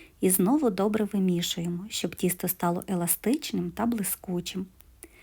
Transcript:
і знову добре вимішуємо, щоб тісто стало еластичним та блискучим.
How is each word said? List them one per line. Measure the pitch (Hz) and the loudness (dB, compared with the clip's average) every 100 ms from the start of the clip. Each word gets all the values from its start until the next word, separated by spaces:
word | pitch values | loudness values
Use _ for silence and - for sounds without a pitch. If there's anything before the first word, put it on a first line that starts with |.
| - - | -20 0
і | 190 | 2
знову | 185 185 302 247 | 4 4 4 4
добре | 185 208 214 202 | 2 2 2 0
вимішуємо, | 202 185 175 175 - 175 175 208 | 2 2 2 0 -4 -4 -6 -6
щоб | - 170 - | -6 -6 0
тісто | 180 180 175 | -2 0 -4
стало | - 175 175 - | 0 0 0 -2
еластичним | 180 175 - 208 311 - 190 175 | 0 0 0 0 0 0 -4 -2
та | 185 240 | -2 -2
блискучим. | 226 185 - - 175 175 185 185 - - - - - | 0 -2 -6 -4 -4 -4 -6 -8 -12 -20 -20 -20 -20